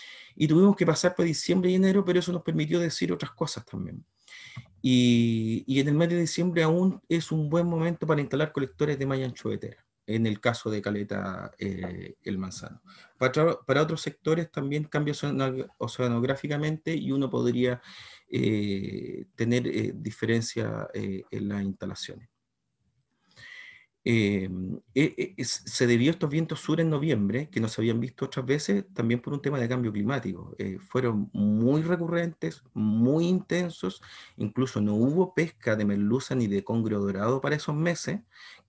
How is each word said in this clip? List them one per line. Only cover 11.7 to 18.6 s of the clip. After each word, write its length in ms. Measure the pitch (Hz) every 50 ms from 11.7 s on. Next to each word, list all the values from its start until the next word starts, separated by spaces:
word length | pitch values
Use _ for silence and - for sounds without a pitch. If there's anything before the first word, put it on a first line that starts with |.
| 92 90 92 90 90 90 92 92 - - _
el 140 | 95 98
Manzano. 460 | 92 95 92 92 - - - - - - - - - - - _
Para, 440 | _ 127 127 127 156 156 170 - -
para 220 | - - 131 139 156
otros 200 | 156 160 151 -
sectores 480 | 151 147 - _ 156 160 170 165 -
también 340 | - - 139 139 143 151 151
cambios 380 | 147 - 151 147 147 147 - -
oceano-, 500 | 147 135 135 135 135 127 131 - - - _
oceanográficamente 1200 | - 120 - - 127 123 120 117 120 127 135 135 - 147 147 147 151 156 156 156 - 156 165
y 160 | 151 - 127 135
uno 180 | 139 139 127
podría, 500 | - 120 120 120 117 120 123 123 123 123 - - - - - - - - _ _
eh, 1000 | - - - 107 110 107